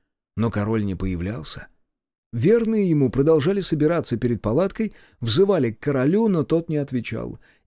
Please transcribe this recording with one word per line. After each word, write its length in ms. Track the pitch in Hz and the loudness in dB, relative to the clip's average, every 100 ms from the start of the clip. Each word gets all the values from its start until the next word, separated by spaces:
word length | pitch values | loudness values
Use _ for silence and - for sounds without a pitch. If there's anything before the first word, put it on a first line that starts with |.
| _ _ _ - | _ _ _ -4
Но 120 | 113 | -2
король 340 | 104 104 113 | -2 -2 -2
не 100 | 101 | -2
появлялся. 720 | 90 95 87 90 127 - - - _ _ _ _ _ _ | -4 -4 -4 -6 -8 -12 -14 -16 _ _ _ _ _ _
Верные 580 | 117 147 233 220 220 190 | 0 2 4 2 0 2
ему 200 | 151 127 | 2 2
продолжали 500 | - 147 160 143 196 | 2 4 4 2 0
собираться 560 | - 151 151 170 - 117 | -2 0 2 0 -2 -2
перед 260 | 120 113 | -2 -2
палаткой, 500 | 104 127 190 - 220 - - _ | 0 0 0 -2 -6 -8 -20 _
взывали 500 | 117 160 196 185 120 | 0 2 4 4 0
к 80 | 107 | -2
королю, 480 | 147 135 135 196 226 | -4 0 2 2 2
но 160 | 175 | 0
тот 260 | - 160 165 | 0 0 0
не 100 | 151 | -4
отвечал. 600 | 139 127 - 117 120 110 _ _ | -4 -6 -6 -8 -8 -12 _ _